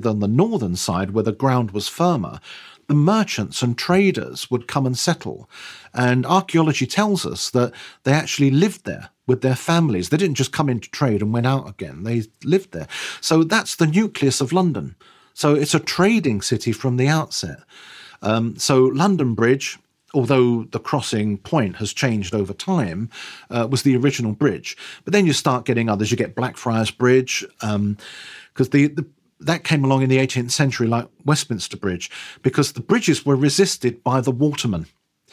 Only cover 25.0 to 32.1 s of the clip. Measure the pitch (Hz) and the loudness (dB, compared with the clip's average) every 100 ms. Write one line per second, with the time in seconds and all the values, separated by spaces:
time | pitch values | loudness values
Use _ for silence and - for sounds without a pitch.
25 | - 202 180 135 147 127 120 117 113 101 | 0 2 4 2 2 0 0 0 2 0
26 | 107 117 113 - 123 - 123 113 110 - | 0 0 -2 -2 -4 -4 -2 0 -2 2
27 | 123 131 131 - - - 110 104 104 104 | 4 4 2 -6 -8 -8 -4 0 0 -2
28 | - - - - - - 127 143 143 143 | -10 -20 -20 -20 -18 -2 2 4 2 0
29 | - _ _ _ 143 170 - 156 135 135 | -10 _ _ _ -4 -2 0 0 2 2
30 | 131 131 131 127 123 - 139 - 117 117 | 4 2 2 -2 -4 0 0 0 0 0
31 | 120 _ 139 151 - 107 - 98 98 87 | -4 _ 0 0 0 -6 -8 -6 -4 -4
32 | - | -8